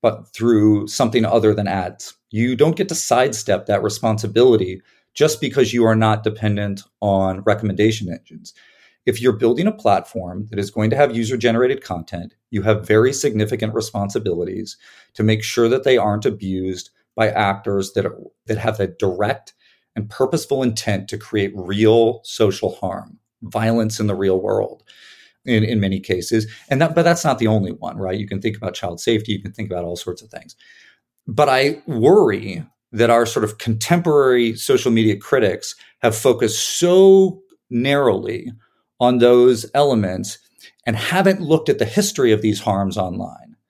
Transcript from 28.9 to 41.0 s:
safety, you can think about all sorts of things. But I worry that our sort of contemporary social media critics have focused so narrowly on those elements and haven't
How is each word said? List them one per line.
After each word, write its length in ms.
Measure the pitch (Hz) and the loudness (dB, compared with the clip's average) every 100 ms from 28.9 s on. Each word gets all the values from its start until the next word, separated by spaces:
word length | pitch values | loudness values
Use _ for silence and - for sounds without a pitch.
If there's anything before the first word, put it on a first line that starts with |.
| 87 | -6
safety, 320 | - 113 110 | -2 -2 -2
you 100 | 104 | -6
can 100 | 104 | -6
think 160 | 113 110 | -12 -10
about 160 | 90 | -8
all 120 | 85 87 | -8 -8
sorts 260 | - 87 | -10 -12
of 80 | - | -14
things. 240 | - - - _ _ _ _ _ _ - | -20 -20 -20 _ _ _ _ _ _ -10
But 220 | 110 147 | 0 2
I 340 | 131 139 139 - | 4 2 -2 -6
worry 800 | 127 123 196 151 98 107 85 - _ _ | 2 6 6 6 0 -6 -10 -12 _ _
that 180 | 110 117 | 0 4
our 160 | 117 113 | 4 2
sort 180 | - | 0
of 140 | 107 110 | -4 -4
contemporary 960 | - 110 - 175 170 147 135 123 117 | -6 -4 0 0 2 2 4 4 2
social 380 | 110 - 131 127 | -2 0 0 2
media 240 | 113 110 101 | 2 2 0
critics 580 | - 135 107 87 - - _ _ | -2 0 0 -2 -10 -16 _ _
have 120 | 117 | -2
focused 640 | 107 135 120 110 110 - - | 2 2 2 0 -2 -6 -2
so 640 | 175 180 196 190 190 180 _ _ _ | 2 6 8 8 6 0 _ _ _
narrowly 840 | 120 135 143 135 95 90 110 - 113 _ _ _ _ | -2 0 2 2 0 -2 -8 -10 -16 _ _ _ _
on 180 | 123 123 | 2 4
those 480 | 120 123 123 117 113 | 6 8 6 4 -2
elements 640 | 139 143 120 98 92 101 - _ _ - _ - | 0 2 2 -2 -4 -8 -12 _ _ -20 _ -6
and 80 | |
haven't 460 | 110 | -6